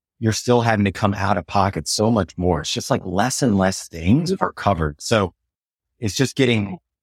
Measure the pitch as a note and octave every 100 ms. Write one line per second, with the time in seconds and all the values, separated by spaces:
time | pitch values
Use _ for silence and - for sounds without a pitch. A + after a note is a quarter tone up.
0 | _ - A2 G#2 - B2 A#2 G#2+ G2+ -
1 | G2+ G2 G2 G2 - G#2 F#2+ F2+ D2 -
2 | G#2+ A#2 E2 - F2+ D#2+ D#2 A#2 - B2+
3 | F#2+ F2+ B2 - B2+ G2 F#2+ - - E2
4 | E2+ C3+ E3+ F#3+ F#2 - G#2 F2 D#2 C#2+
5 | - A2+ F#2 _ _ _ _ _ _ -
6 | A2 - C3 - B2 A2+ G2+ F3+ _ _